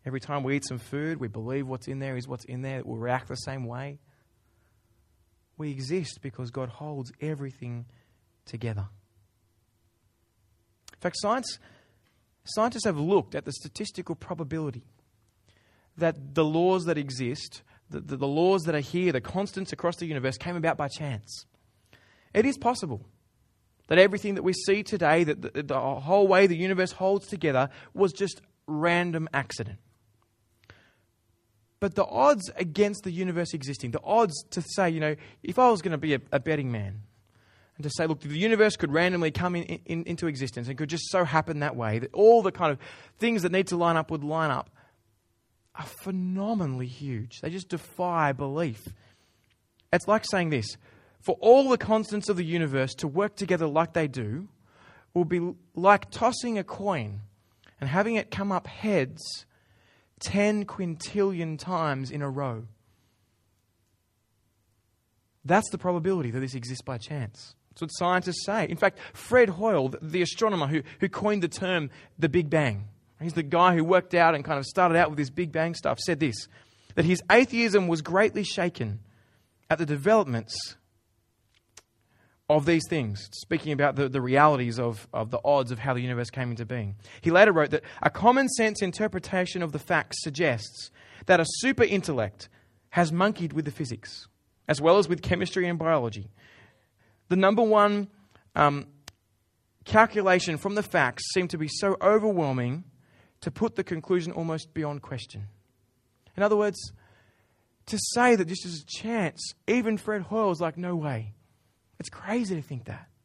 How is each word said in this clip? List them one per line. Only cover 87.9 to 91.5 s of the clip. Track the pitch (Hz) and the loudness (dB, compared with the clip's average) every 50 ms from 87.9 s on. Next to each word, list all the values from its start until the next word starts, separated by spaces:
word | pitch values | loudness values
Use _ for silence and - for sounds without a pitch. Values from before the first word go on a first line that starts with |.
| - - | -10 -2
a | - 147 | -2 0
common | - - 196 233 254 269 269 254 | 0 6 6 6 6 6 4 2
sense | 262 - 220 220 208 - | 2 2 0 0 2 0
interpretation | 202 180 165 - 214 214 202 185 - - - 185 180 175 - 185 170 | -2 -4 -2 -2 -4 -2 -2 -6 -6 -2 -2 -2 -2 -2 -2 -4 -4
of | 160 | -4
the | 139 147 | -4 -8
facts | - - 175 156 - - - - - | -2 0 0 0 0 -2 -8 -8 -8
suggests | 156 135 151 175 147 120 107 104 - - - - - _ - - - - - - | -8 -2 0 2 2 2 0 -4 -10 -14 -18 -18 -18 _ -20 -20 -20 -20 -10 4
that | - 185 165 | 4 6 6
a | 165 | 6
super | 160 | 0